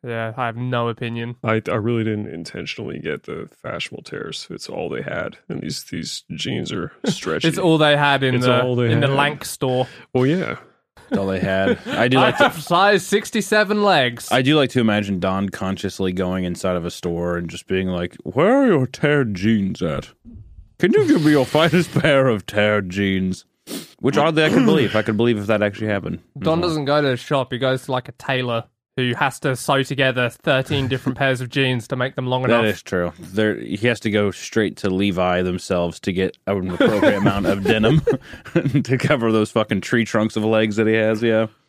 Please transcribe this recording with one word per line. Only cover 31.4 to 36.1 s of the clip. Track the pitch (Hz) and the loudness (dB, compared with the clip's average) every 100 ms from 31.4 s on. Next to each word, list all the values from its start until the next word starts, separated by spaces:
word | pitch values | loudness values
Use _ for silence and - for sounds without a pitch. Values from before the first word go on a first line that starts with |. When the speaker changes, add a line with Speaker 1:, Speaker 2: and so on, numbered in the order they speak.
Speaker 1:
of | 123 | -4
jeans | 143 135 127 110 | -2 0 -2 -4
to | 127 | -4
make | 127 131 | -4 -4
them | 127 | -4
long | 127 | -2
Speaker 3:
That | 127 | 2
Speaker 1:
enough. | 117 110 | 2 2
Speaker 3:
is | 98 | -2
true. | - 95 87 - | -4 -4 -4 -6
There, | 90 95 107 67 | -8 -2 0 0
he | 58 95 117 | -6 -2 0
has | 117 | 0
to | 110 | 0
go | 104 104 | 0 0
straight | - - - 104 - | -2 -4 0 -2 -2
to | 101 | -2
Levi | 92 101 90 90 90 | 0 0 0 0 2
themselves | 92 90 - 90 87 80 | 0 -4 -2 -2 -2 -4
to | - | -4